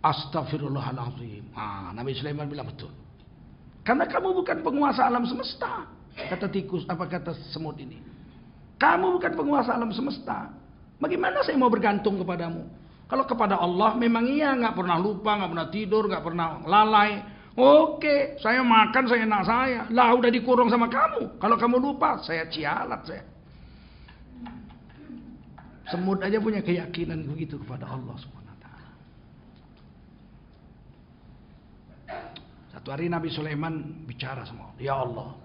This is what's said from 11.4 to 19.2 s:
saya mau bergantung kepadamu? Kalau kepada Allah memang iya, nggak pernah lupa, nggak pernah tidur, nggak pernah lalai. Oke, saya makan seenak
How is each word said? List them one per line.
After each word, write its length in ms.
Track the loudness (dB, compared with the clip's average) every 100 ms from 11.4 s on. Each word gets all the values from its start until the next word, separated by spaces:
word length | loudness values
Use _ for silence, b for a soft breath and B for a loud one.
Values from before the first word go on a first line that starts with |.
| 0
saya 80 |
mau 160 | 4 4
bergantung 480 | 4 2 2 0 -2
kepadamu? 480 | -4 -4 -4 -8 -12 B B B B
Kalau 160 | -2 0
kepada 320 | 0 2 2
Allah 320 | 2 4 2
memang 320 | 4 2 2 2
iya, 320 | 2 2 2
nggak 160 | 0
pernah 240 | -2 0 2
lupa, 400 | 0 0 0 0
nggak 120 | 0
pernah 140 | -4 -4
tidur, 400 | -4 0 2 2
nggak 140 | -2 -4
pernah 220 | -2 -2 -4 4
lalai. 560 | 6 8 6 4 0 -10 B B
Oke, 880 | 6 8 10 8 0 2 2 2 -2
saya 160 | 0 2 8
makan 400 | 8 8 4 4
seenak 400 | 2